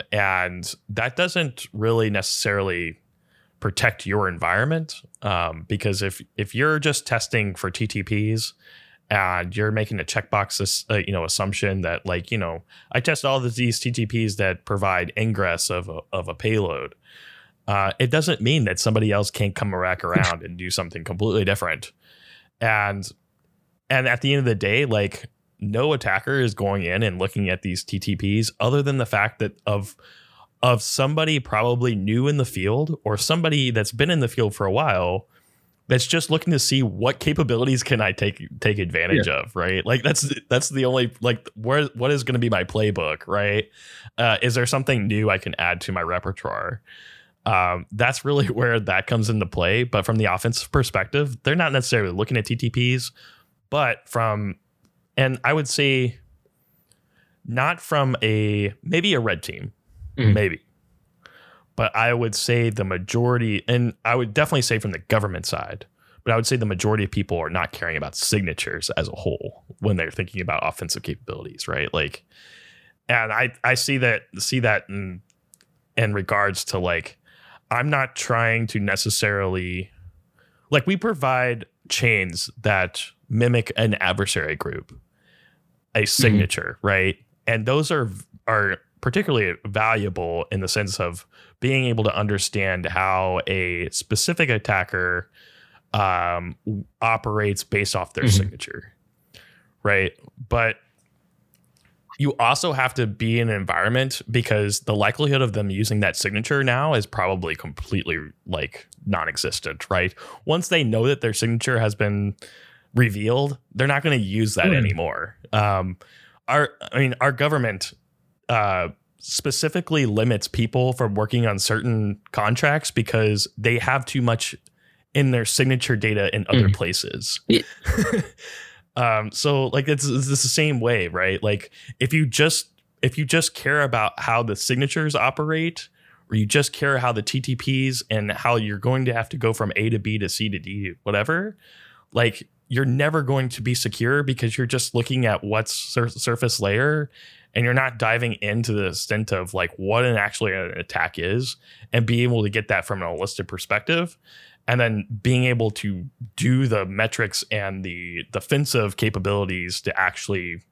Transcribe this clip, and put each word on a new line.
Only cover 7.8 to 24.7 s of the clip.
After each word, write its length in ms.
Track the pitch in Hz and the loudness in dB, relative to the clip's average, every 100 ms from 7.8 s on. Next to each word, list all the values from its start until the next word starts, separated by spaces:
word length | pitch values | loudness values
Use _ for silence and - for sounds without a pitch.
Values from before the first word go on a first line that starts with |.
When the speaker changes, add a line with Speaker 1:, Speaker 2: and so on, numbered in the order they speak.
| 110 | -4
Speaker 1:
T 180 | 104 | -4
Ps 500 | 92 104 107 110 - - - - - _ - | -2 0 0 -2 -4 -10 -20 -20 -20 _ -2
and 460 | 104 92 90 90 104 | 0 2 0 -2 -2
you're 160 | 107 | 0
making 280 | 107 104 104 | 0 -2 -4
a 60 | 87 | -4
checkbox 560 | 110 - 104 98 - | -4 0 0 0 -2
ass-, 240 | 98 - - | -2 -2 -2
uh, 120 | 107 98 | -2 0
you 60 | |
know, 140 | 95 82 | -2 -2
assumption 560 | - 98 98 101 95 | -2 -2 0 0 0
that, 240 | 87 85 - | -2 -4 -4
like, 260 | 90 90 | -4 -4
you 60 | 113 | -4
know, 260 | 85 82 - - - | -4 -6 -14 -20 -4
I 80 | 123 | -2
test 240 | 123 151 139 | 0 0 0
all 180 | 135 | 0
of 120 | 123 113 | -2 0
these 240 | 123 110 | 0 0
T 120 | 127 | -2
T 140 | 120 107 | -2 -2
Ps 320 | 117 110 98 | 0 -2 0
that 260 | 95 87 | 0 -2
provide 480 | - 101 98 90 87 - | -4 -2 0 0 -2 -2
ingress 520 | 113 98 92 85 - | 0 0 0 0 -2
of 200 | 90 87 | -4 -6
a, 100 | 80 - | -10 -8
of 160 | 95 85 | -6 -6
a 40 | |
payload, 600 | 80 110 110 92 69 69 - _ - - - - _ - | -4 0 0 0 -4 -8 -12 _ -20 -20 -20 -20 _ -2
uh, 240 | 101 98 - | 0 0 0
it 100 | 123 | 2
doesn't 300 | 151 156 - | 2 0 0
mean 240 | 113 156 104 | 2 2 2
that 140 | 90 | 0
somebody 320 | 113 110 110 | 2 2 2
else 180 | 101 98 | 2 0
can't 240 | - 101 | 0 -2
come 180 | 92 101 | -2 -4
back 320 | 92 90 90 85 | 0 -2 -2 -2
around 380 | 92 90 82 | 0 0 -2
and 140 | 85 87 | -8 -10
do 120 | 90 | -4
something 340 | - 87 - | -4 -4 -8
completely 400 | 82 87 107 101 | -8 -2 0 2
different. 480 | 95 101 87 78 - - _ - - - _ _ | 2 2 0 -4 -8 -20 _ -20 -20 -20 _ _
And, 460 | 117 107 101 101 92 - _ _ _ _ _ _ - | 0 2 0 -2 -8 -14 _ _ _ _ _ _ 0
and 180 | 131 127 | 2 2
at 140 | 120 | 2
the 120 | 135 | 2
end 60 | 139 | 2
of 60 | 123 | 2
the 100 | 104 | 0
day, 300 | 101 | 2